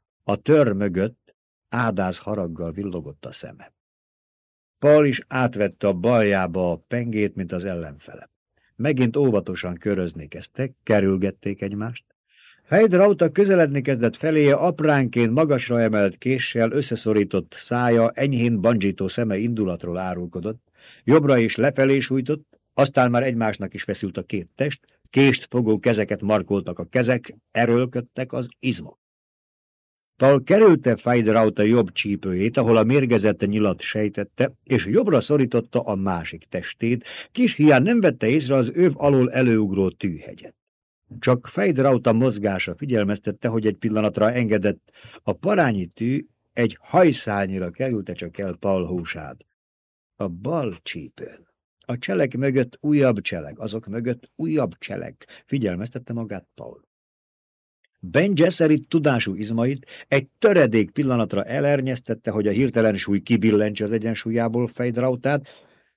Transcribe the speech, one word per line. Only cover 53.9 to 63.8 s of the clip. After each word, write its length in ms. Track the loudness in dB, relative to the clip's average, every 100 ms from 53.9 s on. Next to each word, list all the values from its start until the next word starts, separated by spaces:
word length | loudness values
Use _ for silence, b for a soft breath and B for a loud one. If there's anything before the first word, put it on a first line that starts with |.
| -8 -6 -6 _ -10
újabb 420 | -4 -2 -2 -6
cselek, 640 | -12 -12 -12 -16 -20 -20 -6
figyelmeztette 640 | -4 -2 -4 -8 -10 -10
magát 360 | -10 -8 -12 -14
Paul. 280 | -18 -18 -20 _ _ _ _ _ _ _ _ _ _ _ _
Ben 340 | -2 0 2
Gesserit 540 | 4 2 4 2 2 0
tudású 460 | 0 2 0 -2
izmait 520 | -6 -6 -2 -2 -4 -10 B B
egy 200 | -2 -2 0
töredék 520 | 2 4 4 4 0
pillanatra 540 | 0 0 0 0 -2
elernyeztette, 840 | -4 -2 0 0 -2 -6 -6 -8 -4
hogy 160 | -2 0
a 40 |
hirtelen 460 | 0 0 2 2 2
súly 240 | -2 -2
kibillentse 640 | 0 2 4 2 2 -2